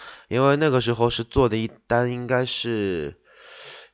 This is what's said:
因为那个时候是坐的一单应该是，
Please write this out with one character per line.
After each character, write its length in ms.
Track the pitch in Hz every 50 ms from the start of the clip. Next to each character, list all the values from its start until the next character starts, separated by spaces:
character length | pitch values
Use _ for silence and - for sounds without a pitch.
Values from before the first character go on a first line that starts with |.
| - - - - - -
因 160 | 104 123 135
为 140 | 139 143 147
那 120 | 156 156
个 120 | 131 127
时 120 | 113 117 120
候 160 | 110 117 120
是 140 | - - 117
坐 240 | - - 139 135 117
的 80 | 104
一 160 | 110 113 113 - - _ -
单 240 | 117 120 123 123
应 160 | 123 123 123 120
该 180 | 131 123 127
是， 760 | 123 - - - 117 117 107 101 98 90 85 76 71 - - _ _ _ - - - - - - - - - - -